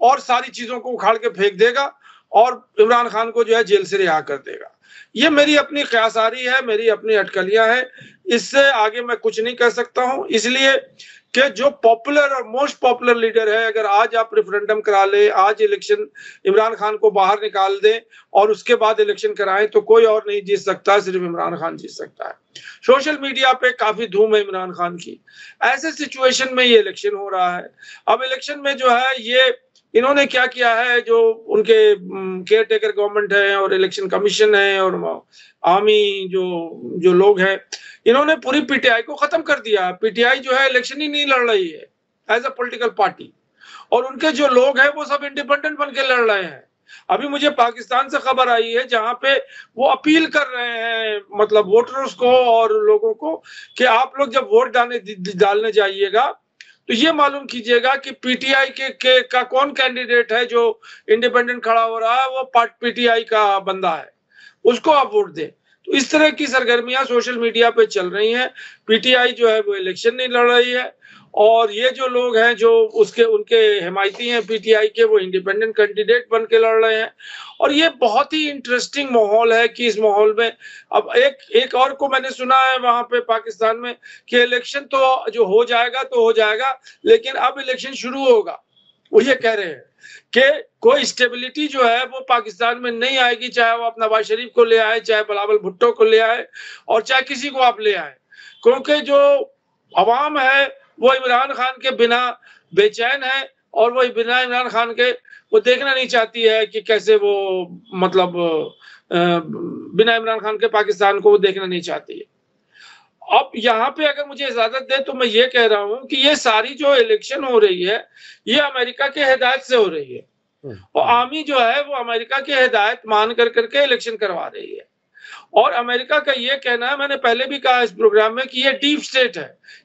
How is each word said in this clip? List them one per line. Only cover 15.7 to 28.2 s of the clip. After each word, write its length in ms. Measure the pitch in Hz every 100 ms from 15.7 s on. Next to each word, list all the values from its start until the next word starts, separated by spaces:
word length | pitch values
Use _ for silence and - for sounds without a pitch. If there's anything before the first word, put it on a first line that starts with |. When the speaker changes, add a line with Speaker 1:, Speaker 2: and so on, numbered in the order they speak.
| 196 - 208 214 - - - 196
Speaker 1:
इमरान 300 | 208 226 226
खान 220 | 214 208
को 140 | 214
बाहर 300 | 196 190 208
निकाल 380 | 214 196 190 196
दें 200 | 208 226 - - _
और 180 | 196 214
उसके 240 | 208 - 240
बाद 240 | 220 214
इलेक्शन 340 | 208 196 214
कराएं, 340 | 208 196 196 214
तो 140 | 214
कोई 220 | 208 226 226
और 180 | 214 208
नहीं 140 | 208
जीत 180 | 190 196
सकता, 400 | 196 185 - 202
सिर्फ 240 | 190 185
इमरान 340 | 180 170 170 165
खान 200 | 165 160
जीत 140 | -
सकता 360 | - 151 - -
है। 60 | - _ - - - -
सोशल 320 | 277 285 285
मीडिया 320 | 277 262 262
पे 180 | 254 254 240
काफी 320 | 214 208 220
धूम 280 | 196 220 214
है 60 |
इमरान 300 | 196 190 185
खान 240 | 175 175 175
की। 220 | - - _ - - - 226
ऐसे 260 | 269 320
सिचुएशन 600 | 294 285 269 262 254 262
में 100 | 254
ये 160 | 247 220
इलेक्शन 360 | 196 185 202 202
हो 140 | 196
रहा 260 | 190 180 180
है। 120 | - _ - - -
अब 160 | 240